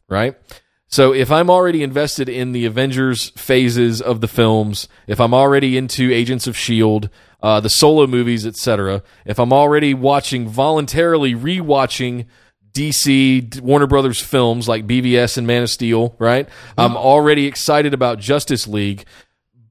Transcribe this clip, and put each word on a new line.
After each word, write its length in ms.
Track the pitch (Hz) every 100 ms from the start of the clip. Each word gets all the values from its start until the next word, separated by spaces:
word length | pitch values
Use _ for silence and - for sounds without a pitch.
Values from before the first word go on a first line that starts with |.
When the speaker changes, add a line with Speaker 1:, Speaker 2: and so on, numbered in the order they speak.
| -
Speaker 1:
right? 280 | 95 123 - _ - _ _ -
So 260 | - 131
if 160 | 135 123
I'm 180 | 156 175
already 340 | 180 180 165
invested 460 | 139 135 147 - 131
in 240 | 123 127
the 120 | 123 117
Avengers 640 | 113 135 127 131 117 -
phases 680 | - - 127 123 120 120 113
of 200 | - 113
the 80 | 110
films, 580 | - 113 110 107 101 - _ -
if 140 | 104
I'm 140 | 117
already 440 | 127 139 139 135 131
into 360 | 131 - 127
Agents 340 | 120 120 127 127
of 80 | 110
shield, 540 | - 113 110 107 104 _ _ -
uh, 180 | 107 107
the 100 | 107
Solo 380 | - 151 156 135
movies, 380 | 123 120 117 110
et 100 | 107
cetera, 480 | 127 104 98 98 - _ -
if 120 | 107
I'm 140 | 120
already 420 | 139 147 151 147
watching, 540 | 131 135 143 - 127 113
voluntarily 880 | 113 147 156 143 147 170 160 139 117
rewatching 880 | 143 185 156 139 127 - 127 120 113 _ _ _ _
D 200 | 135 151
C, 500 | 139 143 135 135 131
D-, 180 | 117 131
Warner 260 | 127 143 139
Brothers 340 | 139 135 113
films 480 | - 135 120 117 113
like 200 | 113 107
B 140 | 127
V 160 | 127 123
S 200 | 117 -
and 80 | 117
Man 160 | 120
of 60 | 120
Steel, 460 | - 117 117 117 -
right? 280 | 117 127 139 - - -
I'm 120 | 120
Speaker 2:
Mm-hmm. 60 | 117
Speaker 1:
already 480 | 131 147 147 147 143
excited 460 | - - 147 147
about 240 | 135 123 110
Justice 480 | 104 143 - 123 107
League. 380 | 104 101 98 - - _ _ _ 123 113